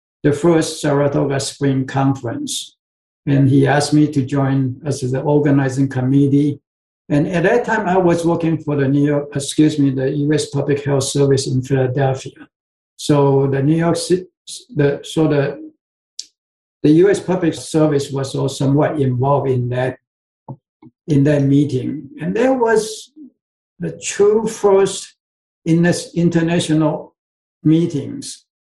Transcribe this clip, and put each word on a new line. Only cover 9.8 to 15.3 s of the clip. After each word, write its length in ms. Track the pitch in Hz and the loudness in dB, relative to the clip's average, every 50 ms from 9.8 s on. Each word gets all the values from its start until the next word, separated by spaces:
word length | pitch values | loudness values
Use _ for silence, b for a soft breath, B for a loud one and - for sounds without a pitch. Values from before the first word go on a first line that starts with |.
| 139 139 | 0 0
the 200 | 131 135 131 139 | 0 0 -2 -2
U 220 | 151 147 143 147 | -2 -2 0 0
S 180 | 156 143 - - | 0 0 -2 -4
Public 320 | - 139 135 - 139 - | -4 -4 -2 -2 -2 -2
Health 220 | - 139 143 135 - | -2 -2 -2 -2 -2
Service 420 | - - 143 139 139 135 123 - | -2 0 0 2 2 2 2 0
in 160 | 143 131 127 | -2 -2 -4
Philadelphia. 880 | 123 - 135 131 131 123 123 139 139 135 131 - - - - - - - _ _ _ _ _ _ _ _ _ | -2 0 0 0 0 0 0 0 0 0 -2 -4 -8 -14 -18 -20 -20 -20 _ _ _ _ _ _ _ _ _
So 500 | - - - 151 143 143 139 139 135 139 | -6 -2 2 2 4 4 4 4 2 2
the 160 | 131 135 139 | 0 0 0
New 140 | 135 147 160 | 2 2 2
York 200 | 165 165 170 165 | 2 2 0 0
Ci-, 300 | - - - 175 180 - - _ _ _ - - - - - - | -2 -2 -2 -2 -2 -2 -6 _ _ _ -20 -20 -20 -20 -6 -2
the, 260 | 147 143 139 139 - - | 0 0 0 0 -2 -8
so 240 | - - 165 160 | -6 -2 0 0
the, 440 | 143 | 2